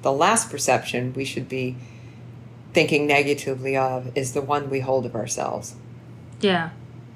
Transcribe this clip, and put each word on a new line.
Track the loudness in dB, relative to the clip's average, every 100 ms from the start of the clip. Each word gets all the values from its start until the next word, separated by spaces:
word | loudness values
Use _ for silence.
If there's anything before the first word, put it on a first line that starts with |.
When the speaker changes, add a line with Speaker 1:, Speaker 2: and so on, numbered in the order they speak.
Speaker 1:
The | 0
last | 4 6 4 0
perception | -2 2 2 2 -2 -2
we | -4
should | -4 -6 -4
be | -4 -4 -6 -12 -16 -16 -16 -16 -16 -18 -18 0
thinking | 4 4 4 6
negatively | 4 4 2 -2 -4 0 2
of | 2 0 -2 -2
is | -2
the | -2
one | 0 0 0
we | -2
hold | 2 2 2
of |
ourselves. | -4 -4 -4 -2 -4 -8 -14 -18 -18 -18 -18 -18 0
Speaker 2:
Yeah. | 2 2 0 -8 -16 -18 -18